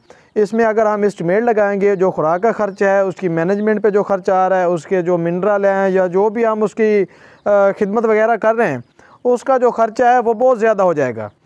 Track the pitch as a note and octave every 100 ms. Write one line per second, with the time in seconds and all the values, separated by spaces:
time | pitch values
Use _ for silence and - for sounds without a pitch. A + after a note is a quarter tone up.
0 | _ - _ - G3+ A3+ A3+ G#3+ G#3+ G#3
1 | G#3 F#3 E3+ F#3+ A#3+ G#3+ G3+ G3+ G3+ G3
2 | F#3 F3+ D#3 F3 A3+ G3+ G#3 F#3+ G3 G3
3 | G3 E3+ F#3 E3 E3 G3+ G#3+ G#3+ G#3 G3+
4 | F#3+ G3 F#3+ F#3 F#3 F#3 F3 F3 - F#3+
5 | E3+ F3+ E3+ F3 G3 G3+ G3 G3 G3 F#3
6 | F#3 F3 G#3+ G#3+ A3+ A3 G#3+ - A3 G#3
7 | F#3 - - - - G3+ G3 F#3+ G3+ G#3+
8 | A3+ G#3+ A3 A3+ A3 A3+ G#3+ C3 - _
9 | _ - B3 B3 - C4 A#3+ - A3+ G#3+
10 | A#3+ B3+ A3+ A3 B3+ B3 A3+ G#3 F#3+ D#3
11 | C3 A2 G#2 -